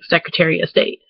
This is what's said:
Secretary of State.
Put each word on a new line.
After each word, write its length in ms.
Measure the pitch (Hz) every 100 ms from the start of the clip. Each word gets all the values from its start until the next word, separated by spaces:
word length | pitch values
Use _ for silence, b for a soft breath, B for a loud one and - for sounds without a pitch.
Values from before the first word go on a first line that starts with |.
Secretary 580 | - 170 - - 160 160
of 80 | 165
State. 320 | - - -